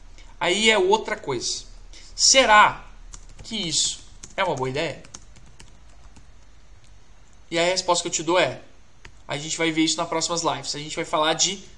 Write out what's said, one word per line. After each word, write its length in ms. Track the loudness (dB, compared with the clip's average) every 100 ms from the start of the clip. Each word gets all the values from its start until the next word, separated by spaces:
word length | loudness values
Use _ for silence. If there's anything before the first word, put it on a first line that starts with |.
| -20 -20 -18 -6
Aí 300 | -2 2 2
é 80 | 4
outra 400 | 4 2 0 -8
coisa. 480 | -6 -6 -6 -8 -12 -18 -18 -18 -12
Será 680 | 0 4 6 8 8 6 2 -12 -20 -18 -18 -18 -18
que 120 | -10 -6
isso 440 | -4 -2 -2 -6 -14 -20 -10 -4
é 80 |
uma 100 | 0
boa 140 | 2 2
ideia? 340 | 2 -4 -6 -14 -20 -20 -20 -20 -20 -20 -20 -20 -20 -20 -20 -20 -20 -20 -20 -20 -20 -20 -20 -20 -20 -20 -20 -6
E 80 | 0
a 60 |
resposta 380 | 0 0 2 0
que 60 | 0
eu 40 |
te 100 | -4
dou 160 | 2 2
é: 220 | 2 -2 -16 -20 -20 -20 -20 -16 -10
a 120 | -8
gente 180 | -6 -2
vai 160 | 0
ver 120 | 2
isso 120 | 2 0
nas 100 | -2
próximas 360 | -2 -2 -2
lives. 340 | -2 -4 -6 -8
A 20 |
gente 180 | -8 -8
vai 100 | -2
falar 260 | 0 2
de 320 | 2 0 -2 -12